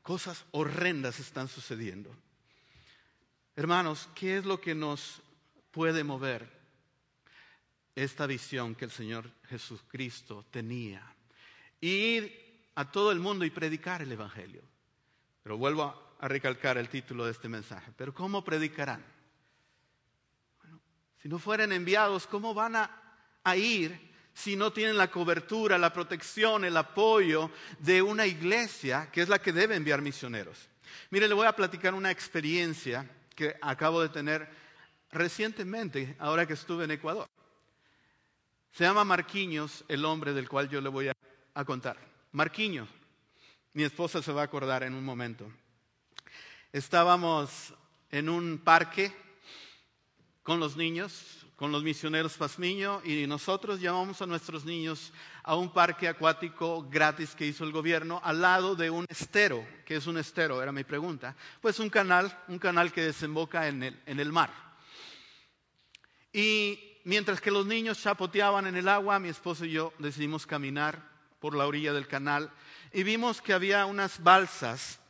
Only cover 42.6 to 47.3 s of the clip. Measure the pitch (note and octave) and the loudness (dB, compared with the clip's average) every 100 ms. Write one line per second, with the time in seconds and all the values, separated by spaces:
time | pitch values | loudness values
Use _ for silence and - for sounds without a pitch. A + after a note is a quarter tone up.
42.6 | G#3+ D#3 A2 - _ _ _ _ - _ | -4 -4 -10 -16 _ _ _ _ -20 _
43.6 | _ D3 D3 - E3+ E3+ D3+ D3 D3 C#3+ | _ -2 -2 0 -2 -2 -2 -2 -2 -2
44.6 | C3+ C3 B2+ C3 C3+ B2 A#2+ A2+ G#2+ A#2 | -2 -2 -2 -6 -6 -6 -6 -8 -16 -20
45.6 | _ _ _ _ _ - - - - - | _ _ _ _ _ -20 -20 -20 -20 -20
46.6 | _ C#3+ C#3 F3 F3 F3+ E3+ | _ -8 2 6 8 6 4